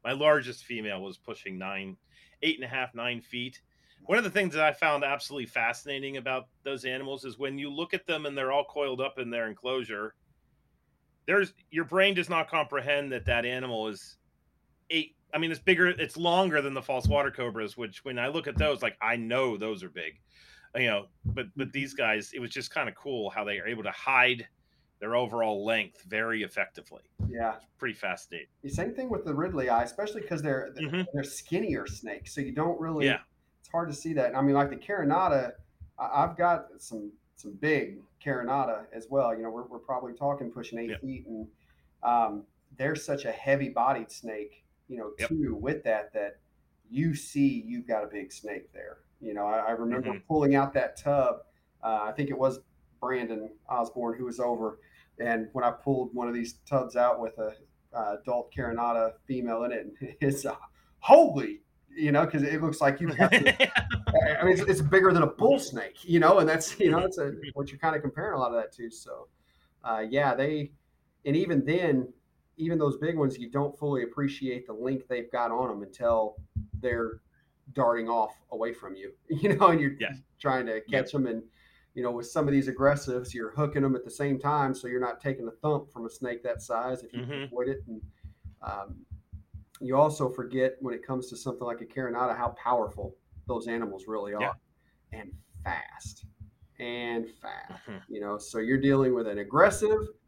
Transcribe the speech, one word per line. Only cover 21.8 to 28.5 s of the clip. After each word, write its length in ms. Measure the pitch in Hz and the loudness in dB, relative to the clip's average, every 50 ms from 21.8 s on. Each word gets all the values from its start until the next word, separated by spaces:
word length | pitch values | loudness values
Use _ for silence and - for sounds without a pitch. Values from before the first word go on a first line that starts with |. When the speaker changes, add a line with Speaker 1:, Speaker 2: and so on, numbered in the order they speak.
| 139 135 135 | -6 -6 -2
Speaker 1:
guys, 380 | - 123 110 107 107 98 - - | 0 2 2 2 0 -2 -6 -10
it 60 | 135 | -10
was 100 | 123 117 | -8 -6
just 240 | - 139 123 - - | -8 -8 -10 -4 -4
kinda 180 | 160 135 110 | -4 -4 -4
cool 380 | 95 - - 139 131 117 104 98 | -6 -10 -8 -6 -4 -4 -4 -4
how 140 | - 110 104 | -4 -4 -4
they 160 | 104 101 98 | -2 -4 -4
are 60 | 87 110 | -4 -6
able 160 | 120 110 101 | -6 -4 -6
to 80 | 101 | -8
hide 560 | - - - 131 135 127 123 127 123 120 117 - _ _ _ _ _ _ _ _ _ _ | -8 -4 -2 2 4 6 6 4 4 0 -6 -16 _ _ _ _ _ _ _ _ _ _
their 160 | 107 110 117 | -6 0 0
overall 480 | 120 123 110 110 117 113 110 107 98 101 | 0 0 0 0 0 0 0 0 -2 0
length 360 | 110 113 110 104 87 _ - - | 0 0 0 0 -4 _ -20 -12
very 380 | 92 107 110 113 113 113 110 101 | -4 -2 -2 -2 0 -2 -4 -4
effectively. 580 | 92 - 104 95 - _ - - - - - _ _ _ - - - | -6 -4 -4 -4 -4 _ -20 -20 -18 -20 -20 _ _ _ -6 -6 -6
Speaker 2:
Yeah. 280 | 120 117 117 110 110 | -4 -2 -4 -4 -4
Speaker 1:
It's 100 | - - _ _ _ | -6 -14 _ _ _
pretty 160 | 139 120 107 | -8 -8 -6
fascinating. 540 | - - 95 90 - - _ 87 82 71 _ | -6 -6 -6 -6 -6 -10 _ -14 -14 -14 _